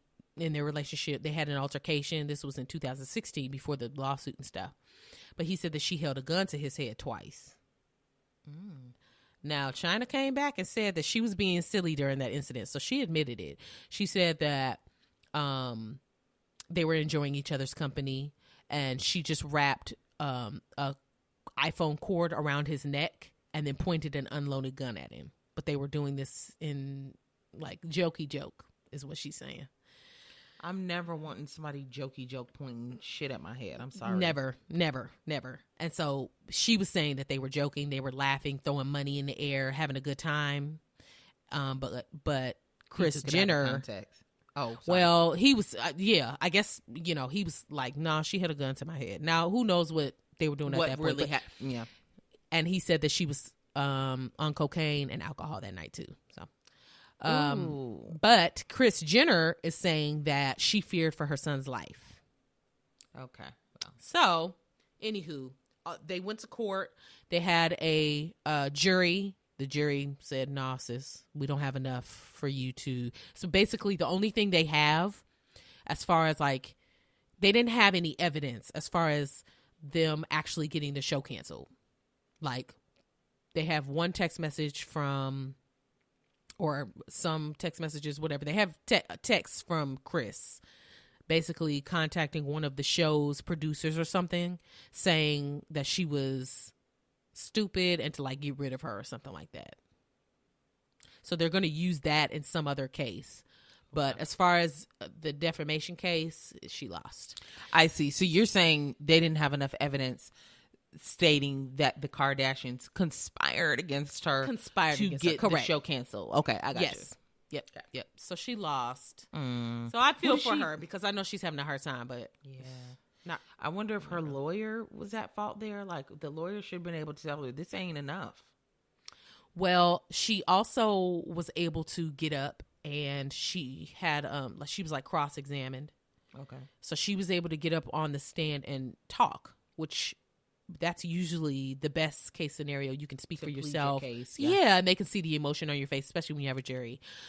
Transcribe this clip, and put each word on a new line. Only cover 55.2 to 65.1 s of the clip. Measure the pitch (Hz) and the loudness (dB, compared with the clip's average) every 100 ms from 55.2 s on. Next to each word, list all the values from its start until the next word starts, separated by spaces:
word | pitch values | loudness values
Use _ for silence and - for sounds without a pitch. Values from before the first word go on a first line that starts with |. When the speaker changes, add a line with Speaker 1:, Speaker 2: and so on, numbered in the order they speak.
Speaker 1:
alcohol | - - 151 101 | -8 -8 -8 -8
that | 98 | -10
night | 92 71 | -10 -12
too. | - - - _ - | -12 -14 -16 _ -20
So, | - _ _ _ - - - - | -20 _ _ _ -20 -20 -20 -4
um, | 156 156 147 143 139 | 2 4 4 2 0
Speaker 2:
Ooh. | 139 127 82 55 160 | -4 -6 -8 -10 4
Speaker 1:
but | 214 226 170 - - | 8 10 8 2 -4
Kris | - 247 - | 4 6 6
Jenner | 151 220 320 180 160 - | 6 6 8 6 4 2
is | 165 | -2
saying | - 180 156 147 151 | 0 2 2 2 0
that | 147 139 135 - | 0 2 2 2
she | - 214 | 2 2
feared | - 175 160 - | 2 2 2 0
for | 147 | -2
her | 143 | -2
son's | 156 135 135 | -2 -4 -4
life. | 120 - - - - _ _ _ _ _ _ _ - - 120 | -8 -8 -16 -20 -20 _ _ _ _ _ _ _ -20 -20 -18
Speaker 2:
Okay. | 127 - - | -18 -16 -18
Well. | - _ - - - | -20 _ -14 -14 -12
Speaker 1:
So, | - 349 233 165 175 - _ _ _ _ | -2 4 6 6 0 -6 _ _ _ _
anywho, | 220 | -6